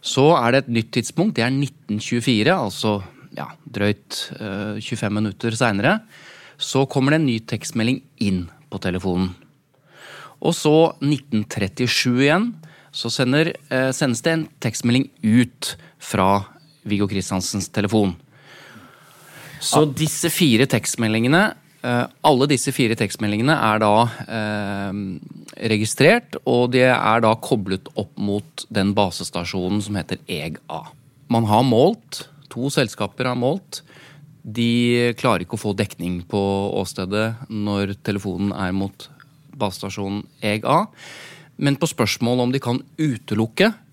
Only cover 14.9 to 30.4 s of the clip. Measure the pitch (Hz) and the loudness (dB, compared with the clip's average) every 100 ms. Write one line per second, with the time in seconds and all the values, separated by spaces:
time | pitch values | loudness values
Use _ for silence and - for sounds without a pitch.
14.9 | 123 135 _ 110 117 120 _ - - - | 2 0 _ 2 4 4 _ -10 -10 -16
15.9 | _ - - 95 101 98 - _ _ - | _ -6 0 4 2 0 -16 _ _ -4
16.9 | 101 101 98 92 95 90 101 87 - 101 | -2 0 -2 -4 -4 -2 -4 -4 -2 0
17.9 | 110 101 87 _ _ - - - - - | 2 2 -2 _ _ -20 -20 -20 -20 -20
18.9 | - - - - - - - - 139 156 | -20 -20 -20 -20 -20 -20 -10 0 2 2
19.9 | 131 156 - 170 - 170 110 135 117 - | 2 -2 0 -2 2 4 4 4 2 -2
20.9 | - 113 110 120 160 208 - _ _ 127 | -2 0 2 4 4 2 -2 _ _ -2
21.9 | 120 123 _ 147 135 143 135 - - 120 | -2 -2 _ 2 4 4 2 0 0 0
22.9 | 113 104 - 107 104 123 156 113 107 107 | 2 -2 -2 -2 0 2 2 2 4 4
23.9 | 104 117 - - 113 107 104 101 98 98 | 4 2 -2 -8 -6 -4 -4 -4 -6 -6
24.9 | 101 98 90 - - - - 113 110 107 | -6 -6 -10 -14 -20 -20 -8 0 0 0
25.9 | - 139 233 - - - 123 123 127 127 | 4 6 6 2 -8 0 2 4 4 4
26.9 | 123 - 113 113 113 - 120 95 92 - | 4 4 4 4 2 0 -2 0 -6 -6
27.9 | - 104 - 101 101 - - - 110 98 | -8 -8 -6 -4 -4 -6 -16 -6 0 0
28.9 | 101 101 87 - 87 87 98 90 104 101 | 2 0 0 -8 -6 -6 -4 -2 -2 -2
29.9 | 101 - - - 82 | -6 -6 -8 -6 -8